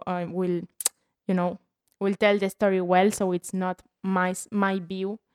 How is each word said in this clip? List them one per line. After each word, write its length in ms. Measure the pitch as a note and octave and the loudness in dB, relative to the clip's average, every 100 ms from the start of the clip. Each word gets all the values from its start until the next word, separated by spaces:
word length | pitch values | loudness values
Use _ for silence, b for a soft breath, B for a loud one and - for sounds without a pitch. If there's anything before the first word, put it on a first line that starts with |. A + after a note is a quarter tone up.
| - | -2
uh, 180 | F3+ E3+ | -6 -4
will, 320 | F3 F3+ F3 F3 - - - _ _ - | -2 -2 -2 -6 -6 -6 -6 _ _ -2
you 60 | F3+ | 0
know, 240 | F3+ G3 _ _ _ _ | 0 -4 _ _ _ _
will 160 | G3 G3+ | -2 2
tell 220 | G#3 G3+ | 4 4
the 100 | G3 | 0
story 320 | - G3+ F#3+ | 0 0 2
well, 300 | F3+ F3+ G3+ | 4 4 4
so 200 | G3+ F#3+ | 2 0
it's 200 | F3+ - | -2 -4
not 280 | F#3+ F#3 F#3 _ _ | -4 -4 -6 _ _
my 280 | F#3+ F#3+ F3+ | -2 0 0
s-, 160 | F#3 - | -2 -6
my 280 | G#3 G3 F#3+ | -2 0 -2
view. 400 | E3+ F#3+ F#3+ A3 _ | -6 -6 -6 -8 _